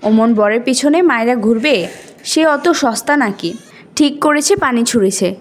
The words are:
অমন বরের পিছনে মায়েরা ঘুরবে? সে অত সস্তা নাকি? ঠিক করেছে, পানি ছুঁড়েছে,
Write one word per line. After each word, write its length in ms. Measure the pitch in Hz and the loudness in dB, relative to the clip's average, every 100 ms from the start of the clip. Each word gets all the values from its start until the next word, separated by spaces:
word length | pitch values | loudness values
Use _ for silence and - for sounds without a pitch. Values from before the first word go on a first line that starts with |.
অমন 320 | 214 220 226 | 0 2 2
বরের 280 | 214 208 233 | 2 2 0
পিছনে 400 | 254 247 285 330 | -2 0 2 2
মায়েরা 340 | 349 233 233 | 2 2 0
ঘুরবে? 520 | 240 214 226 294 208 170 - - - | 0 0 0 0 0 -2 -12 -20 -16
সে 220 | - 311 | -4 0
অত 240 | 311 285 349 | 2 2 0
সস্তা 480 | 311 247 214 - 294 | 0 0 -2 -2 0
নাকি? 360 | 214 - 170 226 - - - | 0 -4 -8 -10 -18 -20 -8
ঠিক 260 | - 285 294 | 0 0 0
করেছে, 340 | 302 294 285 | 0 0 0
পানি 300 | 403 269 240 | 0 0 0
ছুঁড়েছে, 500 | 233 233 190 - 185 190 | 0 0 0 0 -4 -4